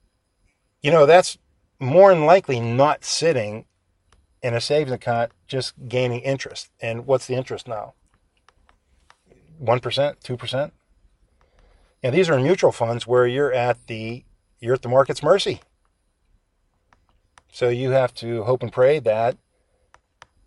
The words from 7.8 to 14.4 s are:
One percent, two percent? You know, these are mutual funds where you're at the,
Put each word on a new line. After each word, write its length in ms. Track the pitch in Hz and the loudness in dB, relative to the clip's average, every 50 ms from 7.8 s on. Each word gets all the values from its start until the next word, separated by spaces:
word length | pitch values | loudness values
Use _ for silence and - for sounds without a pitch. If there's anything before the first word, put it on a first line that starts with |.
| 107 123 - _ _ _ _ _ _ _ _ _ _ _ _ _ _ _ _ _ _ _ _ _ _ _ _ _ _ _ _ _ _ _ - - | -12 -14 -20 _ _ _ _ _ _ _ _ _ _ _ _ _ _ _ _ _ _ _ _ _ _ _ _ _ _ _ _ _ _ _ -20 -10
One 220 | 139 107 120 127 | -2 -2 -2 -2
percent, 400 | - 123 107 127 139 147 - _ - | -2 -6 -4 -2 -4 -4 -4 _ -12
two 140 | - 123 | -10 -10
percent? 360 | 120 - - - 131 147 - _ _ _ _ _ _ _ _ _ _ _ _ _ _ _ _ _ _ _ _ _ _ _ _ _ _ - | -10 -10 -8 -6 -6 -6 -6 _ _ _ _ _ _ _ _ _ _ _ _ _ _ _ _ _ _ _ _ _ _ _ _ _ _ -6
You 80 | 127 | -2
know, 60 | 131 | 0
these 140 | 170 190 165 | 0 0 2
are 80 | 151 127 | 2 0
mutual 320 | 127 151 190 185 - 139 | 2 0 0 2 2 0
funds 360 | - - 120 113 120 120 - | 0 0 -4 -4 -4 -6 -4
where 200 | 113 123 123 123 | 0 2 2 2
you're 260 | 120 123 135 147 135 123 | 2 0 -2 -2 -2 -2
at 340 | 127 120 123 117 - _ - | -2 -2 -2 -4 -4 _ -14
the, 360 | 113 110 110 113 120 131 - _ _ _ | -12 -10 -10 -10 -12 -12 -16 _ _ _